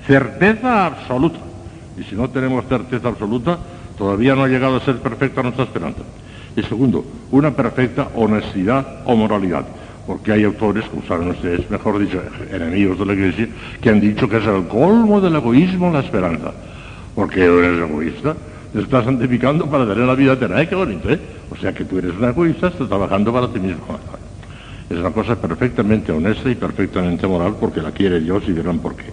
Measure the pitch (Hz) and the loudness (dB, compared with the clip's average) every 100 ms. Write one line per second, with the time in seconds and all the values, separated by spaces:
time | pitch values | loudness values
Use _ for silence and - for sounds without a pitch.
0 | - 135 120 - 185 220 254 226 175 131 | 6 4 4 2 4 4 2 2 2 -2
1 | - 127 160 - - - - - - 92 | -4 0 0 0 -14 -16 -18 -18 -16 -14
2 | - 101 123 131 131 127 - 127 127 120 | -8 -4 -2 -2 0 -2 0 -2 0 -2
3 | 117 80 104 120 117 170 - - - - | -2 -2 -2 0 0 -2 -6 -14 -16 -4
4 | 98 101 127 135 135 127 131 127 - 117 | 0 4 4 4 4 2 2 2 0 0
5 | - 110 135 135 123 120 127 117 85 - | -2 -2 -2 0 -2 -2 -2 -2 -6 -8
6 | - - - - - - - 107 131 87 | -12 -16 -18 -18 -6 -4 -4 2 2 2
7 | - - - 135 151 127 117 131 123 143 | -2 -14 2 4 4 2 0 2 0 0
8 | 139 117 110 107 - 98 92 135 139 - | -4 0 2 2 0 -2 2 0 -2 -8
9 | - 113 214 104 95 85 - - - - | 0 2 4 2 0 -2 -4 -14 -18 -14
10 | - 92 - 107 104 - 107 101 - - | -10 -6 2 4 2 2 0 0 -4 -8
11 | - 87 85 87 90 87 - 101 110 101 | -4 -2 -2 -4 -2 -2 -2 -2 -2 0
12 | 98 92 - - - 95 82 92 98 90 | -2 -4 -8 -12 -10 -6 -2 2 2 2
13 | 98 101 95 82 113 - - - - 107 | 0 2 0 0 -4 -6 -14 0 4 6
14 | 101 104 123 113 107 98 85 107 165 226 | 4 2 2 2 2 0 0 4 6 6
15 | 220 208 185 156 120 123 180 185 180 151 | 6 4 4 2 4 6 6 2 2 2
16 | - 101 90 80 80 - - - - - | 0 0 0 -2 -6 -10 -16 -16 -16 -16
17 | - - 98 95 90 87 87 85 82 76 | -10 -4 -2 4 6 6 6 2 0 -2
18 | 80 - 143 156 - - - 110 101 131 | -4 -4 -4 -6 -12 -16 -8 -6 2 2
19 | 113 131 131 120 123 156 165 143 117 101 | 2 0 0 2 2 2 0 0 2 2
20 | 127 131 139 131 113 95 165 185 175 90 | 2 4 4 4 2 0 0 0 -2 -2
21 | 101 - - - - - 98 - 92 92 | 0 -2 -2 -16 -14 -6 -6 -4 -4 -2
22 | 90 85 123 123 170 - 180 - 120 98 | -2 -2 0 2 0 2 -2 -2 -2 -2
23 | 87 92 104 123 123 101 95 82 - - | 0 2 2 2 0 -2 -4 -6 -8 -12
24 | - - - - - - - - - 85 | -12 -16 -16 -18 -18 -18 -16 -16 -8 -4
25 | 92 110 101 113 90 82 123 123 104 110 | -2 -2 -2 -2 -2 -2 0 0 2 2
26 | - 80 90 107 131 120 90 - 95 95 | 2 0 0 0 -2 -2 -4 -2 -2 0
27 | 90 82 95 90 87 104 110 - 78 - | 0 0 0 2 0 0 -2 -2 -6 0
28 | 98 87 80 98 - 82 80 85 80 - | 2 2 0 -2 0 -2 -2 -2 -4 -8
29 | - | -14